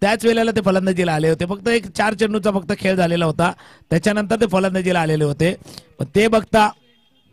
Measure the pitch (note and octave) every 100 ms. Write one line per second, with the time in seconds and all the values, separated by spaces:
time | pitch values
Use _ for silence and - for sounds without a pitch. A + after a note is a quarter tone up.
0 | G3 A3 A#3 A3+ A3+ A3 F#3+ F#3+ F#3 F3+
1 | F3 D#3 D#3+ D#3+ F3 G3+ A3 A#3 F#3+ -
2 | G#3+ G#3+ A3 G#3+ G#3 G3 F3 G3+ F#3+ F#3+
3 | E3+ E3+ D#3+ D#3 F3 - - - - E3+
4 | G#3+ G#3 G3+ A3 A#3 F#3+ F#3+ F#3 F#3 F3+
5 | D#3+ D#3 D3 C#3+ E3 G3+ - - _ -
6 | - G3 A3 A3 - A3 G#3+ - _ _
7 | _ _ _